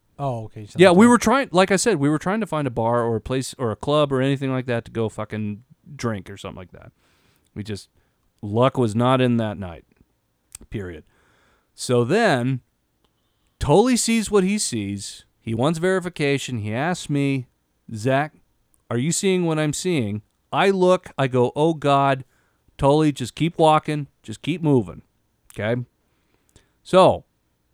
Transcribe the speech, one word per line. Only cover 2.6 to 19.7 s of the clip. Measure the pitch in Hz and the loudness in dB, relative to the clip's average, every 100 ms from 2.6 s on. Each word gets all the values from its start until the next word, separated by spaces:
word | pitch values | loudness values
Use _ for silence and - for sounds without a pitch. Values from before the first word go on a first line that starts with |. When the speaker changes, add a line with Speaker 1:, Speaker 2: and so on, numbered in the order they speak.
| 139 | -4
Speaker 2:
a | |
bar | 120 113 120 | -2 0 0
or | 117 113 | 0 -2
a | |
place | - 131 127 - | -4 -6 -6 -6
or | 120 | -6
a | 104 | -4
club | - 151 143 | 0 0 2
or | 131 | 0
anything | 135 139 135 | 0 -2 -4
like | 131 | -4
that | 127 117 - | -4 -6 -4
to | |
go | 120 110 | -6 -6
fucking | - 107 110 104 104 _ _ - | -6 -10 -6 -8 -8 _ _ -20
drink | 143 120 104 90 | -8 -6 -6 -10
or | 98 | -16
something | 98 78 | -16 -16
like | 90 | -20
that. | - - _ _ _ _ _ _ | -20 -20 _ _ _ _ _ _
We | - | -12
just, | 104 101 - _ _ _ _ - | -10 -10 -14 _ _ _ _ -14
luck | 107 110 131 - | -4 2 2 2
was | 117 104 | 0 2
not | 123 131 | 2 2
in | 127 120 | 2 0
that | 107 101 | -2 -6
night. | 92 80 _ _ _ _ _ _ _ - - | -12 -14 _ _ _ _ _ _ _ -20 -14
Period. | 113 92 - - _ _ _ _ _ _ | -12 -12 -14 -20 _ _ _ _ _ _
So | - - 123 | -12 -2 0
then, | 120 202 220 131 123 131 _ _ _ _ _ _ _ _ _ - | 0 0 2 0 -2 -4 _ _ _ _ _ _ _ _ _ -6
Tully | - 170 247 247 | 4 4 4 2
sees | - 226 208 | 0 -2 0
what | 208 | 0
he | 185 208 | 2 -2
sees. | - 113 98 101 - - _ _ | -4 -4 -4 -6 -10 -18 _ _
He | - | -6
wants | 113 139 165 | -2 0 0
verification. | 180 190 175 - 143 139 - 123 | -2 -2 -4 -4 -2 -2 -4 -6
He | 107 | -6
asks | 113 156 185 - | -4 -4 -6 -4
me, | 143 139 135 120 _ _ _ - | -2 -2 -4 -8 _ _ _ -14
"Zach, | 110 120 135 156 _ _ _ _ _ - | -6 -2 -2 -2 _ _ _ _ _ -8
are | 120 | -4
you | 147 | -2
seeing | 165 196 185 | -2 0 0
what | 170 156 | 0 0
I'm | 151 | -2